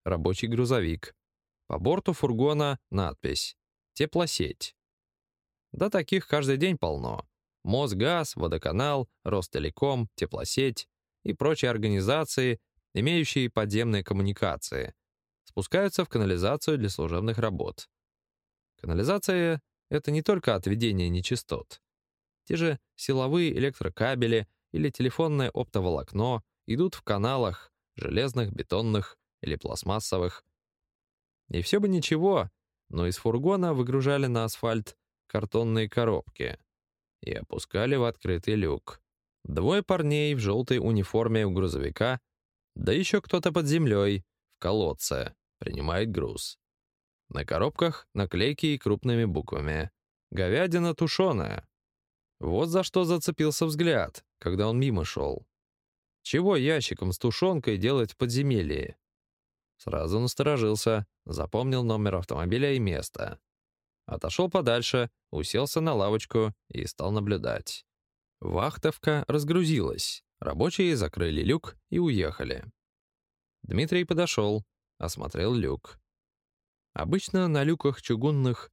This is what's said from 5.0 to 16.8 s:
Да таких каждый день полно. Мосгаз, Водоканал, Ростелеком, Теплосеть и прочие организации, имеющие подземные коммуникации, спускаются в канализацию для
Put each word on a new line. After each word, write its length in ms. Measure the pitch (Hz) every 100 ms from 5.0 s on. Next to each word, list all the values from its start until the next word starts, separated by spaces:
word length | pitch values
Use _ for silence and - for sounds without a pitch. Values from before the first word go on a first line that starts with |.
| _ _ _ _ _ _ _
Да 180 | - 202
таких 380 | 202 160 190 -
каждый 300 | 147 139 135
день 200 | 180 175
полно. 500 | 82 73 60 55 - _ _ _
Мосгаз, 720 | 95 117 143 98 123 175 151 -
Водоканал, 760 | 82 82 - 87 139 143 120 _
Ростелеком, 880 | - 101 92 - 78 - 139 131 110 -
Теплосеть 720 | - - - - 135 113 - _ _ _
и 100 | -
прочие 380 | 185 139 156 127
организации, 880 | 113 107 101 95 147 156 - 127 117 _ _ _
имеющие 560 | - 123 170 156 - 123
подземные 540 | - 107 104 117 104
коммуникации, 880 | 95 98 98 101 101 69 - 65 62 - _ _ _ _
спускаются 640 | _ - 95 180 196 - 175
в 40 |
канализацию 680 | 120 101 90 95 143 -
для 120 | 147